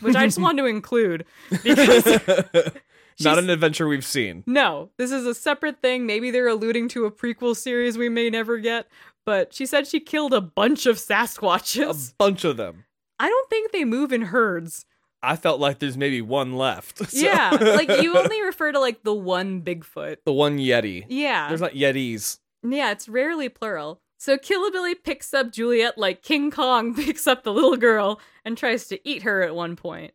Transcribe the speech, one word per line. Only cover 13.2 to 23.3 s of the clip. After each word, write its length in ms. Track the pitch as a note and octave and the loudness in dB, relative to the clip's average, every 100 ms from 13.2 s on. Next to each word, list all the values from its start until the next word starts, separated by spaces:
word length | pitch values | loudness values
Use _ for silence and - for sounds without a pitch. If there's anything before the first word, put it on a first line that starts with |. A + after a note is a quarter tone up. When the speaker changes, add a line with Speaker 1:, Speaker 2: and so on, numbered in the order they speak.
| C#4+ | 0
Speaker 1:
don't 220 | B4 C5 | 2 0
think 220 | A4 A4 | -2 -2
they 120 | F#4 | -2
move 280 | C4 A#3+ C#4+ | -2 0 0
in 100 | B3+ | -2
herds. 640 | G#3 A#3+ A3 F3 E3 - - _ _ - | 0 0 2 0 -8 -16 -18 _ _ -6
Speaker 2:
I 120 | B2 D#3 | -4 0
felt 240 | E3+ C#3 | 0 2
like 180 | C#3+ C#3 | 0 0
there's 180 | C#3+ C3 | -4 -2
maybe 220 | C#3 B2+ | -2 -2
one 320 | A2 C#3 B2+ | -2 -2 -2
left. 440 | B2+ C3 F2 - - | -2 -2 -2 -10 -12
<laughs> 100 | G3+ | -6
So. 80 | C4+ | 0
Speaker 1:
Yeah, 320 | E4 G4 G#3+ G3+ | 2 4 4 4
like, 280 | A3 - E4 - | 4 2 4 2
you 140 | E4 - | 4 4
Speaker 2:
<laughs> 20 | |
Speaker 1:
only 240 | - A4 | 2 0
refer 300 | F#4+ - D4+ | -4 -2 -2
to, 80 | C#4+ | 0
like, 220 | B3+ A3+ | 0 -2
the 120 | G#3+ | -4
one 480 | G#3 F#3 F3+ G3 F#3 | -4 -2 -2 -2 -6
Bigfoot. 560 | E3 E3+ - - D3+ D#3 | -6 -8 -10 -12 -10 -6
Speaker 2:
The 80 | - | -2
one 260 | C#3 D3 C#3+ | 2 2 2
Yeti. 460 | C3 A#2+ G#2+ F2+ A2 | 2 2 0 -6 -8
Speaker 1:
Yeah. 400 | C4 D4 G#3 D3 | -4 -2 -2 -2
Speaker 2:
There's 120 | D#3+ | -4
not 120 | F3 | -4
Yetis. 640 | C#3 C#3 C3+ B2+ A2 - - _ _ | 0 0 0 -4 -6 -8 -10 _ _
Speaker 1:
Yeah, 280 | A#3 C#4 B3+ | -6 -2 -2
it's 160 | G#3 - | -4 -6
rarely 400 | A#3 D4 | -2 -2